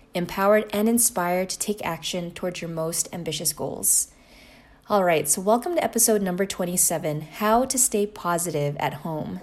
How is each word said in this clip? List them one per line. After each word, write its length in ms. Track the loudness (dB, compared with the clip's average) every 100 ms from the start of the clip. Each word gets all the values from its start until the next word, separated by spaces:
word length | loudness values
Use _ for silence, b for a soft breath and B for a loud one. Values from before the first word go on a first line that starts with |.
| B -6
empowered, 520 | -4 2 4 4 2
and 160 | 0 2
inspired 600 | 4 2 0 0 0 -2
to 80 | -4
take 260 | -6 -4 -6
action 460 | -6 -6 -6 -6
towards 280 | -6 -8 -6
your 120 | -8
most 360 | -6 -4 -4 -4
ambitious 400 | -6 -6 -4 -4
goals. 580 | -4 -4 -2 0 0 0 B B B B B B B B
All 140 | 2
right, 260 | 4 4 2
so 140 | 0
welcome 320 | 2 2 2 2
to 80 |
episode 400 | 2 4 4 4
number 240 | 2 0 -2
twenty-seven, 760 | -2 -2 0 0 0 -2 -4
How 440 | -6 -2 2 4 4
to 120 | 2
Stay 300 | 2 2 -2
Positive 680 | -2 -2 -2 0 -2 -2 -2
at 180 | -4 -4 -6
Home. 360 | -6 -6 -8